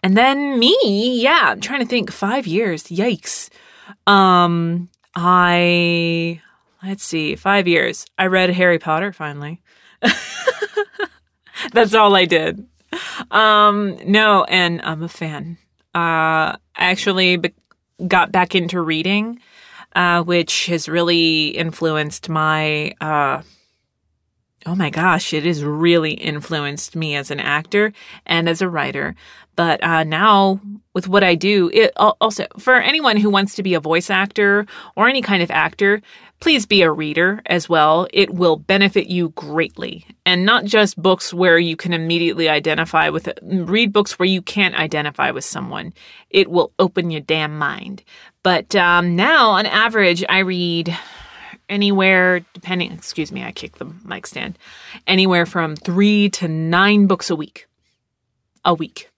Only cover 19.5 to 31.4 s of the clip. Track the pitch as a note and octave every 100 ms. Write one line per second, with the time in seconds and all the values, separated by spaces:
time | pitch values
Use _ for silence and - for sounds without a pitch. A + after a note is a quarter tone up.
19.5 | _ - - - - F3+ F3 E3+ F3 E3
20.5 | - - E3+ D#3 E3 E3+ E3+ E3 D#3+ D3+
21.5 | - E3 D#3 E3 D3+ D3+ - - D#3+ D#3
22.5 | D#3 D#3 D3+ D3+ - D#3 D3+ C#3 C3+ -
23.5 | _ _ _ _ _ _ _ _ _ _
24.5 | _ E3 F3+ D#3+ - F3+ E3 - D#3 D#3
25.5 | D#3 C#3+ D3+ E3+ E3+ D#3 D3 - D3 D3
26.5 | D#3+ C#3+ C#3+ - E3 D#3+ D3 C#3 C#3+ C#3+
27.5 | D3 D#3 G3+ G#3+ - - - - E3 E3
28.5 | E3+ F#3 E3 C#3 C#3 C#3+ - - - _
29.5 | - E3+ D#3 E3 E3 D#3 D#3 G#3+ G3+ G3
30.5 | F#3+ G3+ G3+ _ F#3 F#3 G3 F#3+ E3+